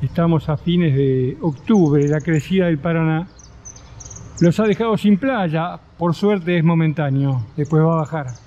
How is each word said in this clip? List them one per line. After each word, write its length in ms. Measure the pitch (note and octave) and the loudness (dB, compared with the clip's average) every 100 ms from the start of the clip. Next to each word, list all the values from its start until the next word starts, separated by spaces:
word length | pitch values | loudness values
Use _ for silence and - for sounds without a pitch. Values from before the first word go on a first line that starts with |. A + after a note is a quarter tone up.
Estamos 480 | C#3 - E3+ E3 - | -6 0 2 2 0
a 80 | D3 | -4
fines 380 | - F3 E3+ | 0 0 2
de 420 | C3+ C#3 C3 B2+ - | 2 2 0 -2 -2
octubre, 640 | F#3+ C3+ - G#3+ E3 D3 C#3+ | -6 -6 0 4 4 4 2
la 140 | D3+ | 0
crecida 460 | C#3+ D#3+ C3+ F#3+ F3+ | 0 -2 0 0 2
del 120 | D#3 | 0
Paraná 480 | D3+ E3 D#3+ D#3+ F3+ - - - - - - - - - - - | -2 0 0 -2 -4 -12 -20 -20 -20 -20 -20 -20 -20 -20 -18 0
los 200 | E3+ D#3+ | 2 2
ha 40 | |
dejado 320 | G#3+ G3 A3+ G#3+ | 0 0 0 0
sin 220 | G#3 G3+ | 2 2
playa, 600 | C4+ B3+ F#3 D#3+ E3+ F3 - - | 2 -2 -2 -2 -6 -8 -18 -4
por 160 | E3+ | -2
suerte 420 | D#3+ G3+ G#3 E3 F3 | 0 0 0 0 0
es 60 | |
momentáneo, 840 | E3 E3+ D#3+ D3 D3 C3+ C#3 C3 A2+ - | 2 2 0 0 -2 0 0 -2 -4 -6
después 260 | D3 D#3+ | 0 2
va 120 | D#3+ | 2
a 20 | E3 | 2
bajar. 300 | D3+ D#3+ C3 A#2 | -2 -6 -8 -12